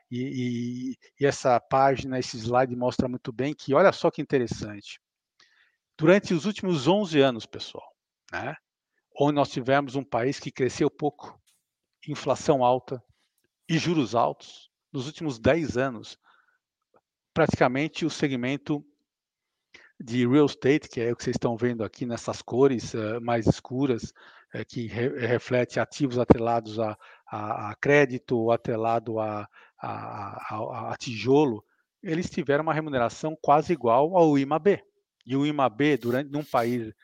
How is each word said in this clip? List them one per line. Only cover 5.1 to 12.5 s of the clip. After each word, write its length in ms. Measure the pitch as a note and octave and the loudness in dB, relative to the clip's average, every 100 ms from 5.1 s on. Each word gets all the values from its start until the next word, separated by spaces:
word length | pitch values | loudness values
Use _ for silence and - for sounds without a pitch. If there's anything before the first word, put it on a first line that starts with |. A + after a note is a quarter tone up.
| _ _ _ _ _ _ _ _ - | _ _ _ _ _ _ _ _ 2
Durante 360 | D#3 G3 - | 4 6 4
os 120 | E3+ F#3+ | -2 -2
últimos 440 | G3+ F#3+ D#3+ C3 | -4 -2 0 2
onze 320 | G3+ F#3+ D3+ | 2 2 4
anos, 240 | C3+ A2+ - | 4 2 -8
pessoal, 420 | G#2 - - - _ _ _ _ | -14 -14 -16 -18 _ _ _ _
né, 200 | - B2+ D#3 _ _ _ _ _ - | -10 -8 -10 _ _ _ _ _ 0
onde 180 | C#3+ D3 | 2 2
nós 120 | C3+ | 0
tivemos 480 | C#3+ A#2+ C#3 C#3 C#3 | -2 2 2 2 -4
um 80 | |
país 380 | B2+ A#2 B2+ C#3 | -4 -2 -2 -4
que 100 | - | -8
cresceu 400 | - B2 - D3 | -2 -2 0 -2
pouco, 480 | - D3 - - - _ _ _ _ _ _ - | -2 -6 -6 -14 -20 _ _ _ _ _ _ -12
inflação 600 | C#3 C#3+ B2 - | -6 -2 0 2